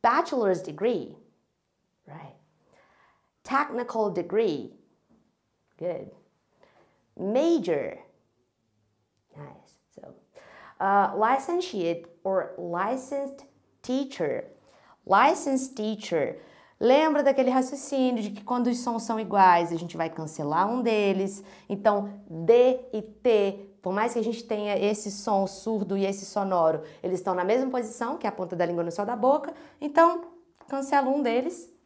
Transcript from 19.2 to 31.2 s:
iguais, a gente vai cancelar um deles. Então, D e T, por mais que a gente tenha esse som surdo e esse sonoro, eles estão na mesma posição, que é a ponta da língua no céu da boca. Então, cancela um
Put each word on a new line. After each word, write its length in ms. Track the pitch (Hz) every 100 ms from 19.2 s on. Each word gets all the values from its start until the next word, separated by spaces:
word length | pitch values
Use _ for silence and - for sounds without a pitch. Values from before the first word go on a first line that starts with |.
iguais, 500 | 208 202 190 175 165
a 60 | 165
gente 200 | 170 160
vai 140 | 160
cancelar 580 | 160 156 - 147 156 196
um 140 | 247
deles. 600 | 233 214 202 190 196 196 - - -
Então, 440 | 196 220 202 202 - -
D 520 | 160 170 240 254 254 -
e 80 | 220
T, 680 | - - 247 214 202 196 - -
por 120 | -
mais 200 | 196 233
que 60 | 233
a 60 |
gente 180 | 220 226
tenha 340 | - 214 208 196
esse 320 | 202 208 208
som 380 | 202 - 202 190
surdo 500 | - - 220 214 196
e 80 |
esse 200 | 196 196
sonoro, 580 | - 214 190 185 160 160 - -
eles 200 | - 185
estão 160 | 175 180
na 80 |
mesma 260 | 180 233 269
posição, 480 | 254 220 - 233 320
que 80 | 214
é 20 |
a 40 |
ponta 240 | 196 180 175
da 100 | 170
língua 160 | 175
no 80 | 170
céu 160 | 170 202
da 80 |
boca. 400 | 240 247 294 294 330 - _
Então, 420 | 294 311 339 349 - - _ _ -
cancela 420 | 277 269 285 262
um 140 | 277